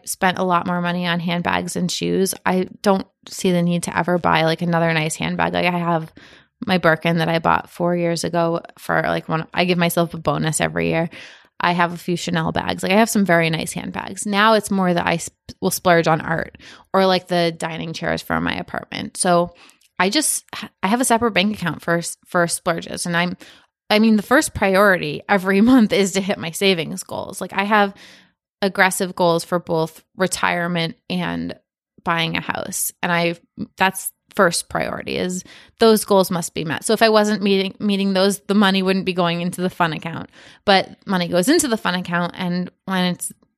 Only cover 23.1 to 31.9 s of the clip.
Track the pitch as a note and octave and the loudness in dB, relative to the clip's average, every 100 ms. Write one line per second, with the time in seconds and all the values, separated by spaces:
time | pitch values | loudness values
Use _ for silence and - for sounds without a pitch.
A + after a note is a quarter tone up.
23.1 | E3+ F3 F#3 - - _ _ - G#3+ A3+ | -2 -2 -4 -16 -20 _ _ 0 2 4
24.1 | G#3+ - C#4 - - G3 F#3+ G#3 F3+ D3+ | 4 4 2 2 0 2 4 4 4 -2
25.1 | C#3+ - G3+ F#3 G3 A3+ C4 G#3+ E3 G3 | -6 0 0 2 4 6 6 6 2 0
26.1 | F#3+ G3 - E3+ - G3 F3 D3+ F#3 - | 0 -4 -4 -6 0 2 2 -2 -8 -10
27.1 | - - - F#3 F#3 G3+ G#3+ G3+ G3 - | -10 -10 -10 -8 -4 2 2 2 -2 -20
28.1 | - _ _ _ - G3+ - F#3 - F#3 | -20 _ _ _ -4 -4 2 2 2 -4
29.1 | - F3 E3 - F3+ - E3 D#3+ - _ | 0 2 2 0 -4 -2 -2 -2 -6 _
30.1 | - F#3 - F#3 F3 F3 F3 E3 - - | -4 -4 0 -2 0 -2 -2 -4 -6 -8
31.1 | F#3 E3+ E3+ - - _ _ _ | -6 -4 -6 -8 -10 _ _ _